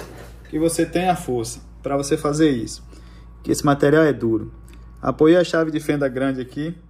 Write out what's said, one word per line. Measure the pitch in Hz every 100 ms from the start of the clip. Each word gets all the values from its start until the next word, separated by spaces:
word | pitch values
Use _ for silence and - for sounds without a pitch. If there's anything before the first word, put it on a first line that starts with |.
| - - - - -
que | 151
você | 165 165
tenha | 160 175 185 170
força | - 123 113 - - -
pra | 131 139
você | 139 151
fazer | 151 147 156
isso, | 123 107 - - - - - - -
que | -
esse | -
material | 147 139 143 151
é | 156
duro. | 123 113 110 107 - - - - -
Apoiei | 131 131 156 175
a |
chave | 170 165 160
de | 151
fenda | 147 147 139
grande | 123 135 131
aqui. | 123 143 160 170 -